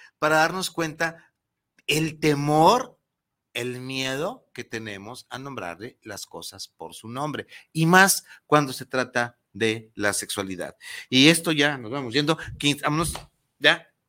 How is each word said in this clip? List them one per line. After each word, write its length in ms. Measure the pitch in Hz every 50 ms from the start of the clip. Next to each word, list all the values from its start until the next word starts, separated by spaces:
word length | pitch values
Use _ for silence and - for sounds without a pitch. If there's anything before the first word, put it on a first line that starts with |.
| - - _ -
para 200 | - 151 156 156
darnos 340 | 156 165 165 190 185 -
cuenta 580 | - - 165 160 147 156 170 160 165 - _ _ _ _ _ _ _ _ _ _ _ _ _ -
el 320 | 147 156 160 160 156 -
temor, 760 | - 156 147 139 143 147 151 156 160 180 220 254 262 - - _ _ _ _ _ _ _ _ _ _ _ -
el 280 | 120 120 123 123 127
miedo 640 | 127 131 135 131 131 131 131 135 156 196 247 262 _ _ -
que 100 | - 117
tenemos 640 | - - 113 110 107 104 98 98 107 127 123 - -
a 80 | 120 123
nombrarle 600 | 135 143 135 120 95 87 85 85 104 127 - _ -
las 220 | 110 101 92 -
cosas 440 | - - 85 85 - - 95 - -
por 260 | _ - 85 82 85
su 140 | - - 113
nombre, 360 | 120 131 147 151 135 113 98 _ - - - _ -
y 120 | 160 160
más 380 | 165 175 185 190 190 - - - _ - - _ -
cuando 240 | 147 151 147 131 127
se 120 | - 131
trata 520 | - - 131 123 123 - 123 120 120 - _ _ _
de 400 | - 98 113 110 110 113 110 - _
la 200 | - 101 104 98
sexualidad. 600 | - 104 - - 104 98 95 95 87 82 71 - _ - - - - - -
Y 160 | 127 131 135 156
esto 240 | 165 165 170 180
ya 260 | 160 147 143 147 147 131
nos 140 | 120 107
vamos 200 | 123 143 135 120 110
yendo. 240 | 139 147 147 160 - - - - -
Quince, 240 | - 143 143 -
vámonos, 320 | - 143 147 156 170 160 - - - - _ _ _ _ _ _
¿ya? 280 | 139 147 165 170 - _ _ _ _